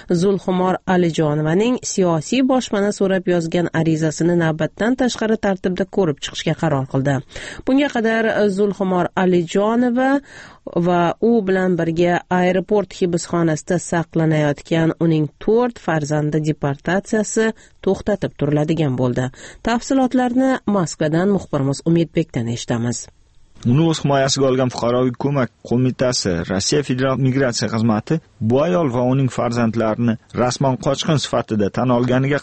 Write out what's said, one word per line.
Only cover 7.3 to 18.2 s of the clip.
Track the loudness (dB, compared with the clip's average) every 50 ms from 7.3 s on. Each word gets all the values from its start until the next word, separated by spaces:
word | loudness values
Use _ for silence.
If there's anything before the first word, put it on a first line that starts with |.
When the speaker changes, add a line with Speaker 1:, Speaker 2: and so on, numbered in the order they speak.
| -14 -16 -14 -14 -14 -8 -2
Speaker 1:
Bunga | 0 2 2 2 2 0
qadar | 0 0 0 0 0 0 0 2 2 2 0 2
Zulxumor | 0 0 0 0 -2 -2 0 0 0 0 0 0 0
Alijonova | 2 2 2 2 0 0 0 0 2 2 2 2 2 2 2 0 2 2 0 0 -2 -6 -18 -20 -20 -20 -20 -16 -12 -6 -2 0 0
va | 2 2 2 2 0 0 0 2 2
u | 2 2 2
bilan | 2 0 2 2 2 0 0
birga | 0 0 0 2 2 2 2 0 0 0 0 2
aeroport | 2 2 2 0 0 0 0 0 0 -2 -4 -2
hibsxonasida | -2 0 0 -2 -4 -2 -2 0 2 0 0 -2 -2 -2 -2 -2 -2 -2
saqlanayotgan | -2 -4 -2 -2 0 0 2 2 2 2 2 0 0 -2 -4 -2 0 0 2 0 0 0 0
uning | 2 2 2 0 -2 -6 -4 0
to'rt | 2 2 2 2 0 -4 -6 -4
farzandi | -2 -2 -2 0 -2 -2 -2 0 0 -2 -2 -2 -2
deportatsiyasi | -4 -2 -2 -4 -4 -4 -4 -2 -2 -2 -2 -2 -2 -2 -2 -2 0 0 0 0 -2 -6 -12 -20 _ _ -2
to'xtatib | -2 -2 -2 -2 -4 -2 -2